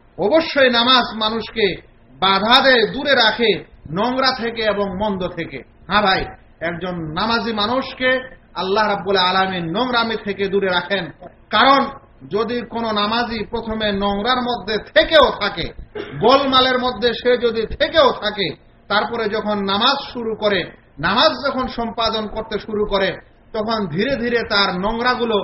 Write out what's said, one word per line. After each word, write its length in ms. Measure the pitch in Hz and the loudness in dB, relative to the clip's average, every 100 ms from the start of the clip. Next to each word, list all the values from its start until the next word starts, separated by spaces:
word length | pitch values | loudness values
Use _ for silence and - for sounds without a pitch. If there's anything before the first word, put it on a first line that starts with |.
| _ - | _ -4
অবশ্যই 520 | 190 311 320 285 262 | 2 2 2 4 4
নামাজ 460 | 240 240 254 233 208 | 4 4 4 2 -2
মানুষকে 600 | 214 226 214 226 202 160 - _ _ - | -4 -4 -6 -2 -2 -2 -12 _ _ -2
বাধা 400 | 190 196 208 254 | 2 2 4 4
দেয়, 300 | 269 254 202 | 6 4 2
দূরে 220 | 175 294 | -2 0
রাখে 500 | 262 220 220 233 165 - - - | 4 4 4 0 0 -4 -20 -10
নোংরা 520 | 160 233 254 262 247 | -2 -2 0 0 0
থেকে 200 | 233 226 | -4 -2
এবং 220 | 214 202 202 185 | -2 0 -2 -2
মন্দ 240 | 214 190 175 | -4 -2 -6
থেকে।" 340 | 170 160 135 - _ - | -6 -10 -10 -16 _ -2
হ্যাঁ 140 | 196 | 0
ভাই, 220 | 208 185 - - - _ | 2 0 -2 -12 -20 _
একজন 340 | 165 170 180 | -8 -6 -6
নামাজি 580 | 175 160 156 220 226 208 | -6 -6 -4 -2 0 -2
মানুষকে 840 | 214 208 254 262 - 254 254 254 - _ | -2 -2 -2 -4 -2 0 0 -2 -18 _
আল্লাহ 320 | - 185 202 208 | -8 -2 0 2
রাব্বুল 280 | 196 180 196 | 0 0 2
আলামিন 540 | 180 190 190 185 165 | 2 2 0 -2 -4
নোংরামি 460 | 180 254 240 226 214 | -2 0 0 0 -2
থেকে 240 | 208 190 196 | -6 -4 0
দূরে 180 | 196 190 | 0 2
রাখেন। 440 | 180 180 196 165 - - - - | 0 0 -4 -4 -12 -20 -20 -2
কারণ 360 | 214 254 277 254 - - - 131 | 4 6 6 2 -6 -20 -20 -6
যদি 360 | 190 220 240 - | -2 -2 -4 -6
কোনো 240 | 233 233 | -6 -2
নামাজি 540 | 208 208 233 233 226 202 | -2 0 0 -2 -4 -6
প্রথমে 460 | 226 220 220 214 | -6 -6 -4 -2
নোংরার 440 | 202 202 202 247 254 | 0 0 0 0 0
মধ্যে 420 | 247 240 - 208 | 0 -4 -4 -6
থেকেও 520 | - - 320 320 247 202 | 0 2 6 6 6 4
থাকে, 320 | 202 185 139 - - - - 139 | -4 -4 -8 -10 -14 -12 -12 0
গোলমালের 580 | 202 277 277 262 254 247 | 4 4 4 2 4 2
মধ্যে 340 | 247 226 240 | -2 -2 -2
সে 240 | 220 247 247 | 0 0 2
যদি 280 | 240 220 208 | 2 -2 -4
থেকেও 460 | - 311 320 269 | -2 0 4 4
থাকে, 440 | 220 208 202 175 - _ _ _ | 4 -4 -4 -4 -6 _ _ _
তারপরে 400 | 202 233 233 220 | -2 0 -2 -2
যখন 360 | 214 208 208 | -2 -2 -2
নামাজ 480 | 196 202 240 277 - | 0 0 2 0 -4
শুরু 220 | 254 226 | -8 -6
করে, 360 | 214 214 196 160 - _ - | -2 0 0 -2 -10 _ -6
নামাজ 500 | 160 208 311 254 277 | -2 4 2 2 -4
যখন 200 | 254 247 | -2 -4
সম্পাদন 580 | - 233 220 226 214 214 | -4 -6 -2 -2 -2 -4
করতে 320 | 220 220 208 | -6 -6 -8
শুরু 260 | - 208 | -4 -4
করে, 320 | 208 202 190 135 - _ _ | 0 0 0 -2 -12 _ _
তখন 340 | 220 208 226 196 | -6 -2 -2 -2
ধীরে 300 | 151 233 269 | -2 -2 0
ধীরে 260 | 240 233 220 | 0 -2 0
তার 300 | 208 196 180 | 0 0 0
নোংরাগুলো 540 | 196 226 247 240 233 214 | -2 -2 0 0 0 0